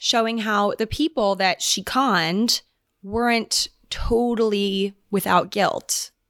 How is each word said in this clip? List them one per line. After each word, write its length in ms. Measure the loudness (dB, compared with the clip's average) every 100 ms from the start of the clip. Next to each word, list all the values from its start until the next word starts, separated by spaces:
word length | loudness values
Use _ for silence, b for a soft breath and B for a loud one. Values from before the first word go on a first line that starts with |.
showing 380 | -2 0 0 0
how 360 | 0 0 0 0
the 80 | -4
people 500 | -2 -2 0 0 2
that 240 | 0 0
she 220 | -2 -2
conned 800 | -2 0 2 2 0 0 0 -2 -6 _ _ _
weren't 680 | -8 -2 0 0 0 -4 -4 _ -12
totally 1040 | -6 0 2 2 2 0 2 0 0 -2 -6 _
without 400 | -2 2 2 2
guilt 600 | 0 0 0 -4 -6 -6 _ _